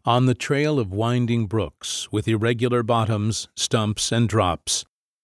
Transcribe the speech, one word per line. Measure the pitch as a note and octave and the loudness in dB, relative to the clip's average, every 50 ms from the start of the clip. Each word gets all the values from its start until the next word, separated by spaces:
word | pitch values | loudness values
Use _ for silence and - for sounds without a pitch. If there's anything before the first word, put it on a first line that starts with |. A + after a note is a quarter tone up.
| - | 0
on | A#2+ A#2 B2 B2+ B2+ | 2 2 4 4 4
the | B2 | 2
trail | - - - D3 C#3 D3 D3+ D3+ C#3 | 0 -2 -2 0 0 0 0 0 0
of | A2+ F#2+ F#2 | -2 -2 -2
winding | G2+ A2+ A#2 B2 B2 B2 A2+ A#2+ A#2 A2 G2 | -2 0 0 0 0 0 0 0 0 -2 -2
brooks | A2 A2+ F#2 D2 - _ - - - - - - | -2 -2 -4 -4 -6 _ -10 -8 -8 -8 -8 -4
with | - G#2 - - | -4 -2 0 0
irregular | A2+ G#2+ G#2+ A#2 B2 A2+ B2 B2 B2 A#2+ A#2 | 0 2 2 0 0 0 0 0 0 0 2
bottoms, | A2 A#2 A#2 A2 G#2+ A2+ G#2 G#2 A2 G#2+ - - - _ | 2 2 2 2 0 0 0 0 -2 -2 -4 -6 -10 _
stumps, | - - - - A#2+ G#2+ G#2 G#2 - - - | -6 -4 -2 0 0 0 0 -2 -2 -2 -2
and | A#2+ A#2 A#2 G#2 | 0 2 2 2
drops, | G#2 A2 G2 F2+ E2 - _ - - - - _ _ _ _ _ _ _ | 2 2 2 2 0 -2 _ -4 -4 -4 -6 _ _ _ _ _ _ _